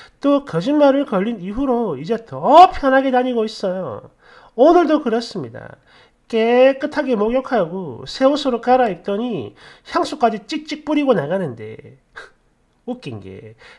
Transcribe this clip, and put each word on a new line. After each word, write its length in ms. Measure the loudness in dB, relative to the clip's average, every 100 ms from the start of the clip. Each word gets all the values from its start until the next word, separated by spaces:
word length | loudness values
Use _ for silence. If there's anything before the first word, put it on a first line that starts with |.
| -20 _
또 240 | 0 0 0
거짓말을 600 | -4 0 4 4 4 0
걸린 340 | -2 -2 -6
이후로 560 | -8 -4 -2 -2 -2 -6
이제 260 | -6 -6 -6
더 440 | -4 6 6 6
편하게 400 | 0 2 2 2
다니고 340 | 0 0 -2 -4
있어요. 640 | -4 -6 -4 -8 -10 -14 _ _ -20 -12 4
오늘도 460 | 6 6 4 0
그렇습니다. 720 | 0 -4 -4 -10 -10 -14 -18 -20 _ _ _ _ -4
깨끗하게 880 | -2 2 6 4 4 -4 -4 -2 0
목욕하고 920 | 0 -2 -2 -2 -2 -6 -10 -12 -14
새 180 | 0 2
옷으로 360 | 2 -2 -2
갈아입더니 920 | 2 2 2 -2 -6 -6 -4 -6 -8 _ -20 -20 -6
향수까지 560 | -4 -4 0 -2 -2 -8
찍찍 380 | -10 -8 -12 -4
뿌리고 280 | -2 2
나가는데 840 | 0 0 -4 -6 -8 -14 -16 -20 _ _
<laughs> 720 | -20 -20 _ _ _ _ _ -12
웃긴 320 | -12 -10 -14
게 360 | -14 -18 -20 -20 -20